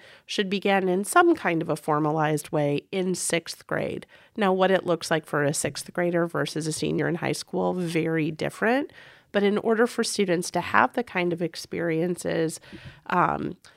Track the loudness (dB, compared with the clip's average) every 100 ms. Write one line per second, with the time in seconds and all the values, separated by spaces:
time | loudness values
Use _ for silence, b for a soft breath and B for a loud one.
0 | B B -6 -4 -2 -2 2 2 2 0
1 | 2 4 6 4 0 0 -2 -4 0 0
2 | 2 0 0 0 -2 -2 0 -2 -4 -2
3 | -2 -2 -2 -2 -4 -12 -6 -4 -4 -6
4 | -12 b b -2 2 4 4 4 2 -2
5 | 0 -2 0 0 0 0 -4 -6 -8 -2
6 | 0 0 0 -2 -4 -4 -4 -2 -2 0
7 | 0 0 -2 -4 -6 -2 -2 -2 -2 -2
8 | 0 0 -2 -2 -6 -2 0 0 -2 B
9 | B B B 0 2 2 2 2 2 0
10 | -2 0 0 0 -2 -4 2 4 4 2
11 | -4 -2 -2 0 -4 -6 -8 -4 0 0
12 | 0 -2 -2 -2 -2 -4 B B B B
13 | -2 2 2 0 -4 -10 b